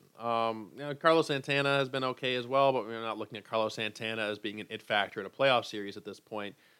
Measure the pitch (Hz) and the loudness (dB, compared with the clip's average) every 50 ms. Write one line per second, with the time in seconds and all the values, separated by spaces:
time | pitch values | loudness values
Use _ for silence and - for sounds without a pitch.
0 | _ _ _ - 113 117 117 117 113 113 113 110 107 92 - 117 143 147 143 139 | _ _ _ -8 -4 -2 0 0 0 0 -2 -4 -10 -14 -14 -12 -10 -8 -8 2
1 | - 165 160 165 156 - 147 135 127 - 139 139 139 139 139 139 139 127 131 135 | 4 6 6 6 4 2 0 -2 0 0 2 2 4 4 4 2 2 0 0 -2
2 | 131 131 127 - 135 127 127 127 120 120 135 135 139 139 131 127 104 110 117 113 | -2 -2 -2 -2 -2 -2 -2 -2 -2 0 2 4 6 6 4 2 0 -2 -6 -6
3 | 113 113 107 107 107 - 127 107 - - 113 113 110 107 - - 110 107 104 - | -6 -6 -6 -6 -8 -8 -10 -14 -10 -2 0 0 0 0 -2 -4 -6 -6 -6 -6
4 | 117 110 113 110 107 104 107 101 - 107 101 107 101 - 110 107 - - 113 104 | -6 -6 -4 -2 -2 -2 -4 -4 -4 -6 -6 -6 -10 -10 -10 -12 -4 0 2 2
5 | 98 95 - 113 98 95 - - 135 139 127 120 107 - - 107 101 101 98 107 | 2 0 -2 -8 -10 -10 -2 2 4 4 4 4 2 -2 -6 -6 -6 -6 -8 -10
6 | - 104 95 - _ _ 113 107 104 101 95 _ _ _ _ | -12 -12 -14 -14 _ _ -8 -8 -8 -8 -12 _ _ _ _